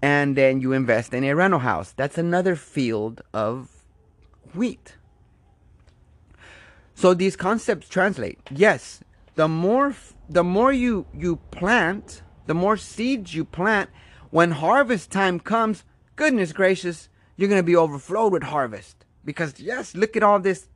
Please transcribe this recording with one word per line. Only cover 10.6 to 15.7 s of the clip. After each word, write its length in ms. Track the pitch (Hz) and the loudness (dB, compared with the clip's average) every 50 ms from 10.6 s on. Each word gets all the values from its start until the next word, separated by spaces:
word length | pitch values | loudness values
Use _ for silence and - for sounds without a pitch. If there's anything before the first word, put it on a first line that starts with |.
| 233 262 277 | 4 4 2
you, 320 | 262 247 247 233 196 - - - | 2 0 0 0 -2 -4 -8 -12
you 240 | 143 151 180 170 151 _ - | -6 -4 -4 -4 -4 _ -16
plant, 720 | - - 175 190 233 240 185 160 190 208 - - - - - - _ _ - - | -10 -6 -2 0 2 2 2 0 -2 -4 -8 -14 -20 -20 -20 -20 _ _ -6 -4
the 60 | 156 | -2
more 240 | 165 180 202 214 196 | 0 2 0 0 0
seeds 580 | - - - - 220 247 269 247 196 175 - | -4 -14 -8 -6 -2 -2 -2 -4 -6 -10 -8
you 100 | 156 160 | -8 -8
plant, 440 | - - - 175 208 220 202 185 - - - - - - - - - | -8 -6 -4 0 0 0 0 0 -4 -10 -20 -20 -20 -20 -20 -20 -2
when 220 | - 160 170 175 | 2 4 4 4
harvest 600 | 165 139 156 165 220 269 285 226 247 196 - - | 2 0 2 2 4 4 4 2 0 -4 -4 -6
time 280 | - 185 196 185 180 170 | -2 0 0 0 0 -2
comes, 440 | - - 208 226 226 220 | -4 -2 -2 0 0 0